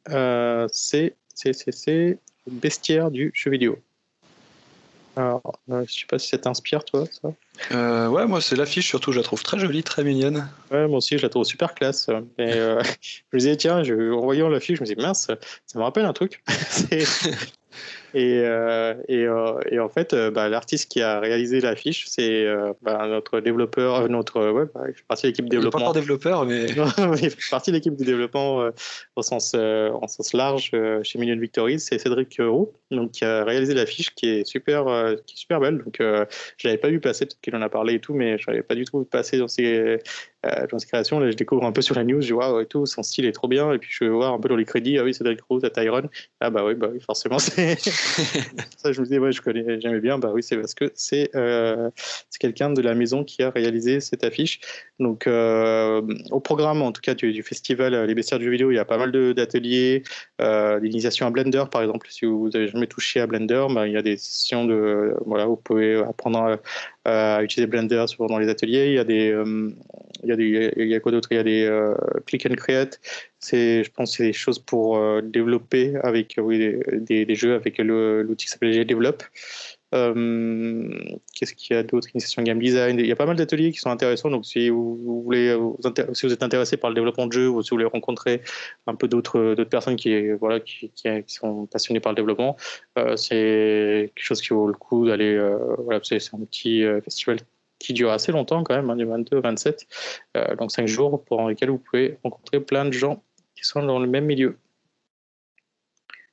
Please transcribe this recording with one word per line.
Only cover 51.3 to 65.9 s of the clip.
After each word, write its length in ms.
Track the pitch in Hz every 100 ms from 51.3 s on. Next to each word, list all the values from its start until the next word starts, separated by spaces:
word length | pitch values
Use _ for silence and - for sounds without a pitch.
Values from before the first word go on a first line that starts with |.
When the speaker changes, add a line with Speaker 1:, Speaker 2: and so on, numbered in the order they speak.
Speaker 1:
euh, 560 | 139 120 120 117 113 117 - - - -
c'est 80 | -
quelqu'un 320 | 127 117 143
de 100 | 139
la 120 | 120
maison 300 | 117 117 131
qui 180 | 139 -
a 80 | 131
réalisé 500 | 123 117 113 120 139
cette 220 | - 123
affiche. 380 | 117 - 165 - - - - _
Donc, 280 | 127 113 -
euh, 760 | 117 113 113 113 113 110 110 110 110 -
au 100 | 135
programme, 420 | - 151 151 151
en 100 | 131
tout 100 | -
cas, 120 | -
du, 180 | 131 117
du 100 | 110
festival, 520 | - - - 127 131
euh, 120 | 123 110
Les 80 |
Bestiaires 240 | 113 110 127
du 60 |
jeu 60 | 120
vidéo, 200 | 123 131
il 60 | 120
y 20 |
a 60 |
pas 140 | 104 113
mal 140 | 131
de, 200 | 131 127
d'ateliers, 720 | 123 117 127 120 127 127 131 135 - - -
euh, 400 | 113 107 107 107
d'initiation 460 | 110 110 117 - 123
à 40 |
Blender, 340 | 120 135 131 139
par 120 | 123
exemple. 260 | 110 110 -
Si 140 | -
vous 260 | 113 110 110
avez 140 | 113 107
jamais 180 | 113 117
touché 340 | - - 127
à 60 | 113
Blender, 400 | 113 107 123 135
bah, 160 | 120 107
il 60 |
y 40 | 107
a 60 |
des 140 | 107 101
sessions 480 | - - - 123
de, 500 | 120 110 107 104 104 - 107
voilà, 200 | 107 107
vous 100 | 113
pouvez 400 | - 110 110